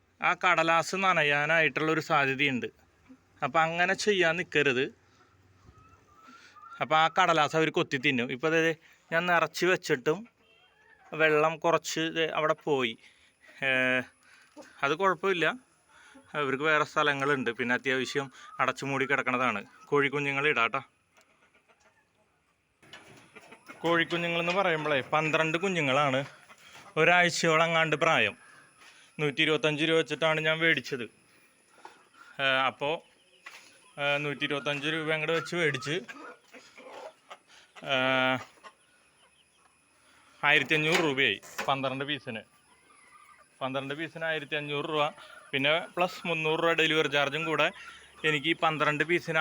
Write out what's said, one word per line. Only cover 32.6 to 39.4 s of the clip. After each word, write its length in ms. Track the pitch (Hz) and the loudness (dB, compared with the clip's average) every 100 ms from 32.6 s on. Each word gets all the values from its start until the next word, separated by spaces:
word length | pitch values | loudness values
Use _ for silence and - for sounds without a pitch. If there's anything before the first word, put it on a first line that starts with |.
| 131 | 0
അപ്പോൾ, 240 | 113 143 165 - _ _ _ - - - - _ - | -2 -6 -6 -10 _ _ _ -20 -20 -20 -20 _ -6
ഏ, 40 | 143 143 | -2 -2
നൂറ്റി 200 | 147 131 143 | -2 -4 -4
ഇരുപത്തഞ്ച് 400 | 143 147 143 147 | -4 -4 -4 -4
രൂപ 180 | 160 156 156 | -4 -2 -4
അങ്ങോട്ട് 180 | 156 165 | -2 -2
വെച്ച് 160 | 160 175 | -4 -2
മേടിച്ച്, 360 | 160 139 135 170 240 285 - - _ 254 - - 262 - - - - - _ - - - 151 | -2 -2 -4 -6 -8 -14 -18 -20 _ -20 -20 -20 -20 -18 -18 -20 -20 -20 _ -20 -20 -12 -2
ഏ, 20 | 131 131 131 131 127 - _ - - _ _ _ _ _ _ | 0 2 2 2 0 -4 _ -20 -20 _ _ _ _ _ _